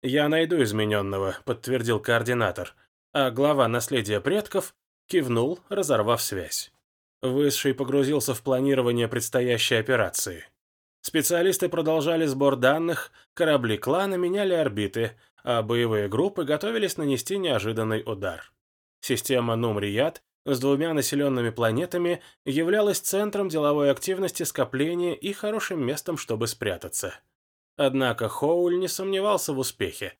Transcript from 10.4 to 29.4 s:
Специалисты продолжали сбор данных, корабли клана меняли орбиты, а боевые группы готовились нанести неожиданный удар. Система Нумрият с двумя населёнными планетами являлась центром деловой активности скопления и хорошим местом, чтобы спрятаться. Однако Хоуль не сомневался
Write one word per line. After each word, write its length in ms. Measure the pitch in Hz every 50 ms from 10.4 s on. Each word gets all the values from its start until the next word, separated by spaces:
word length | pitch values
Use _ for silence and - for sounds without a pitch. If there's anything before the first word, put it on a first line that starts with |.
| - - _ _ _ _ _ _ _ _ _ _ _
Специалисты 600 | - - 165 143 - 175 170 175 190 185 - 185 170
продолжали 580 | 165 170 160 156 160 160 143 156 165 165 165
сбор 300 | 151 135 135 143 139 135
данных, 560 | 123 123 127 143 156 170 170 170 - - - _ - _ _ _
корабли 440 | - 175 156 151 139 123 117 107 104
клана 380 | - 131 139 175 196 196 196
меняли 380 | 180 180 175 180 202 208 196 180
орбиты, 640 | 165 156 135 104 104 104 98 - 113 113 113 113 _ _ _ _ _ _
а 180 | - 120 117
боевые 460 | 110 107 117 117 120 113 110 107 104 101
группы 380 | 95 113 160 202 196 - 170
готовились 500 | 135 151 151 202 208 226 226 214 185 -
нанести 420 | - 160 143 139 123 - - 185 202
неожиданный 680 | 190 170 139 110 98 110 113 110 110 110 110 110 -
удар. 480 | - 113 98 95 95 85 80 - - _ _ _ _ _ _ _ _ _ _
Система 560 | - - 135 120 - - 135 123 117 117 113 113
Нумрият 680 | 117 117 107 104 101 104 101 110 135 160 160 - _ _ _ _ _
с 140 | 139 143 123
двумя 320 | 123 139 139 139 156 165 160
населёнными 560 | 151 135 - - 143 143 143 135 123 120 113
планетами 720 | 110 117 117 113 110 120 170 180 - 180 175 175 175 170 - - _ _ _
являлась 560 | - 135 143 165 170 190 214 208 208 190 -
центром 480 | - - - 196 208 208 202 202 202 185
деловой 420 | 156 160 151 147 143 151 143 143
активности 520 | 139 131 - - 190 180 196 175 147 - 165
скопления 680 | 143 - - 131 117 - 131 143 160 175 175 175 175 160
и 200 | - - 196 202
хорошим 520 | - - 208 214 220 - - 190 165 139
местом, 320 | 120 143 151 - - 170 147
чтобы 300 | - - 113 110 117 113
спрятаться. 680 | - - - 104 90 85 - 90 - - - 92 - - _ _ _ _ _ _ _ _ _ _ _
Однако 540 | - 147 135 127 135 135 127 117 - 117 110
Хоуль 500 | - - - 147 165 175 175 175 175 180
не 80 | 185 175
сомневался 640 | - - 190 196 196 190 190 208 208 185